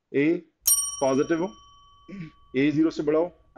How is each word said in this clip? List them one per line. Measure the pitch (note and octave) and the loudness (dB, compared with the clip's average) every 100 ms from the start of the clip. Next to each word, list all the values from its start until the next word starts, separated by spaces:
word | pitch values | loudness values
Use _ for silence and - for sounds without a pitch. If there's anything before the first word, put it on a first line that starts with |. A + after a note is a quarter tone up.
| _ | _
ए | C3+ D3 F3 - _ - - - - | 0 2 0 -4 _ -2 0 -2 -2
पॉजिटिव | C3+ C3+ D3 E3 | 0 0 0 -2
हो, | F#3 G#3+ - - - - - G3 D#3+ - - B2+ | -4 -10 -20 -20 -20 -20 -20 -16 -16 -18 -8 0
ए | C#3+ | 2
ज़ीरो | D3 D#3+ | 2 0
से | D#3 | 0
बड़ा | D3+ D#3 | 0 0
हो | F3 - _ | 0 -6 _